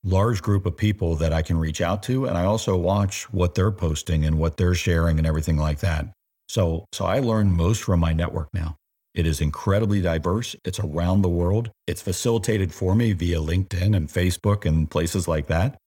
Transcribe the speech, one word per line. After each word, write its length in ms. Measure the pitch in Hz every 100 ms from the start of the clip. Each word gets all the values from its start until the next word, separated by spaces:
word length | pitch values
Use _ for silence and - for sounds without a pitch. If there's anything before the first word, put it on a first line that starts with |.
| 95
large 360 | 95 110 104
group 240 | - 98 95
of 100 | -
people 400 | 107 101 85 80
that 160 | 80
I 100 | 80
can 160 | 82 82
reach 240 | 80 78
out 220 | 85 101
to, 220 | - 131 135
and 120 | 87
I 60 |
also 320 | 90 110 - 92
watch 560 | 87 101 98 - -
what 220 | 98 87 -
they're 160 | 98
posting 540 | 101 82 76 - 80 78
and 120 | 78
what 200 | 82 -
they're 180 | 90 87
sharing 420 | - 82 82 78
and 100 | 80
everything 300 | 80 78 78
like 220 | 78 76
that. 320 | 90 78 76 - _ _ -
So, 360 | 113 85 82 -
so 140 | - 92
I 140 | 117
learn 320 | 123 110 101
most 320 | 87 85 113
from 160 | - 87
my 120 | 82
network 380 | 80 82 85 78
now. 240 | 90 80 76 _ _ _
It 140 | - 80
is 140 | 73
incredibly 600 | 76 - - 98 107 101
diverse. 540 | 87 82 85 101 123 - -
It's 140 | 92
around 420 | 87 76 87 95
the 80 | 92
world. 400 | 87 87 107 117 _ -
It's 160 | -
facilitated 720 | - - 123 117 101 107 90
for 220 | - 92 104
me 180 | 117
via 260 | 95 87 85
LinkedIn 560 | 78 90 92 87 92 101
and 120 | 76
Facebook 580 | - 90 - 104 101 82
and 240 | 78 76
places 380 | - 80 98 85
like 200 | 78 76
that. 300 | 82 117 -